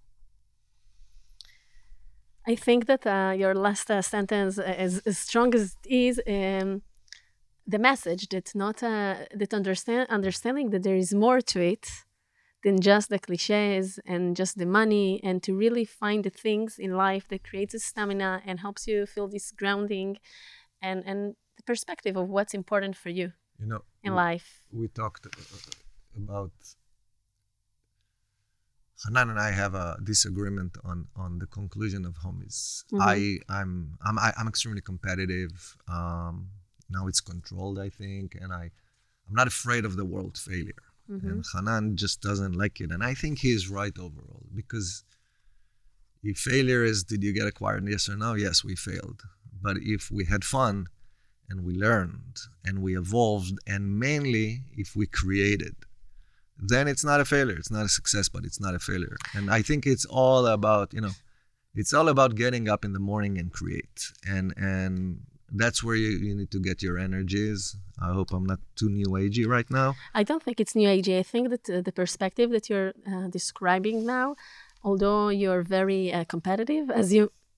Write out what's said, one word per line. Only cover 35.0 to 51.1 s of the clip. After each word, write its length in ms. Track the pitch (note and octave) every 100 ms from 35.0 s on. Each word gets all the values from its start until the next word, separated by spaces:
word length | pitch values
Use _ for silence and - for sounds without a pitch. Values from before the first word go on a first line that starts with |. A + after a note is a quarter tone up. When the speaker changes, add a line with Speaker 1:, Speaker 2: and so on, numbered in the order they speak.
| F#2+ F2+ F#2 F2+ F2 F2+ - - -
Speaker 2:
Um, 600 | F2 E2+ E2+ E2+ F2+ F#2+ G2+ _ _ -
now 160 | F#2 F#2+
it's 140 | -
controlled, 580 | - F2 - F#2 G2 G2
I 100 | G2
think, 460 | - G2 G2 F#2+ -
and 120 | F#2
I, 120 | F2 E2+ - _ _ _ _ F#2+
I'm 80 | A2+
not 60 | B2
afraid 380 | - A#2+ A#2+
of 120 | G#2 F#2
the 80 |
word 320 | F#2 F#2+ F#2+ -
failure. 480 | G2 F#2 F#2+ - _ _ -
Speaker 1:
Mm-hmm. 180 | G2 F#2+
Speaker 2:
And 160 | F2+ -
Hanan 420 | G#2+ G#2 A2 G#2+ G2
just 240 | G2+ -
doesn't 340 | G2+ G2+ G2
like 260 | F2 G2+ -
it. 100 | D#2+
And 120 | F#2
I 120 | B2
think 240 | C3+ D#3 C#3
he's 300 | C3 A2+ F#2
right 280 | G2 G2+ -
overall, 460 | F2+ D2 - - -
because 500 | G2 - A#2 F2+ - _ _ _ _ _ - _ _ _ _ _ _
if 160 | G#2 F#2
failure 440 | B2+ C3 B2+ B2
is, 200 | A2+ G#2+
did 180 | F#2 G#2
you 100 | G2+
get 140 | G2+ G#2
acquired, 420 | - G2+ G#2 G2+
yes 200 | G#2 -
or 80 | G2+
no? 180 | A2+
Yes, 300 | G#2 G2 E2+
we 100 | G2 F2+
failed. 460 | F#2+ F#2 - G#2 - _ - F#2+
But 140 | G2+ F#2+
if 300 | G#2 G#2 -
we 140 | G2+
had 200 | F2 G2+
fun, 420 | - C3+ A#2+ G2 F2+ - -